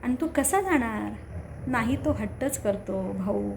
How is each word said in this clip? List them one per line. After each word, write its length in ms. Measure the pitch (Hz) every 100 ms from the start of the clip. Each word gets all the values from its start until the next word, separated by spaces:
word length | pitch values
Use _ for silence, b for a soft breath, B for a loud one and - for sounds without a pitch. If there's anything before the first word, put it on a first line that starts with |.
आणि 120 | 240 254
तू 60 | 330
कसा 340 | 294 285 381
जाणार?" 500 | 381 302 233 214 208 214 - - - - -
नाही, 280 | 254 226 277
तो 160 | 311
हट्टच 460 | 285 214 - 269 -
करतो 400 | 214 196 202 196 190
भाऊ 400 | 196 190 202 202